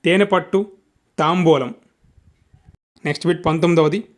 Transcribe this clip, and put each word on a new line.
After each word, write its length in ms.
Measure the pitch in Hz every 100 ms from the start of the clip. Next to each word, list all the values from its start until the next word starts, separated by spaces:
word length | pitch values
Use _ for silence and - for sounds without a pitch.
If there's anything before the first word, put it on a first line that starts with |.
తేనెపట్టు, 680 | 170 190 202 185 180 190 202 - _ _ _ -
తాంబూలం. 560 | 151 180 165 143 123 123 _ _ _ _ _ _ _ _ - _ _ _
నెక్స్ట్ 220 | 147 147 165
బిట్ 180 | 170 165
పంతొమ్మిదవది 580 | 160 175 165 151 190 -